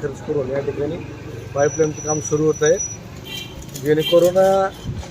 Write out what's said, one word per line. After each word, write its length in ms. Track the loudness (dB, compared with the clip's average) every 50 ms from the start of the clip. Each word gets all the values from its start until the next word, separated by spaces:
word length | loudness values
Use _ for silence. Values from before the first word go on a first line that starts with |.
| -2
खर्च 180 | -6 -6 -6
करून 300 | -6 -4 -2 -2 -2 -2
या 100 | -2 -2
ठिकाणी 360 | -2 -2 -4 -2 -4 -4 -4 -6 -8 -10 -12 -12 -12 -12 -12 -12 -12 -6 0
पाईपलाईनचं 520 | 2 2 2 4 2 0 0 0 -4 -4
काम 140 | -2 -2 -2
सुरू 240 | -2 -2 0 2 2
होत 180 | 2 2 2 4
आहे, 140 | 4 4 2 0 -6 -6 -10 -14 -14 -14 -14 -14 -12 -12 -12 -12 -12 -14 -14 -14 -12 -10 -4 2
जेणेकरून 840 | 2 2 4 4 6 6 6 6 6 6 6 6 6 6 4 2 0 -2 -6 -10 -8 -8 -8 -8 -10